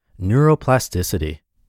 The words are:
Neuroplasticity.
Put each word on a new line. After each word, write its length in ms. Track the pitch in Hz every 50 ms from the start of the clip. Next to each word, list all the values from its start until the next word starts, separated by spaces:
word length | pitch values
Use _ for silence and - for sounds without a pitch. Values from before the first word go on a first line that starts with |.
| _ _ _ -
Neuroplasticity. 1160 | 92 95 113 139 151 156 156 - - 131 131 127 - - - 90 87 - - 87 82 76 76 - _ _ _ _ _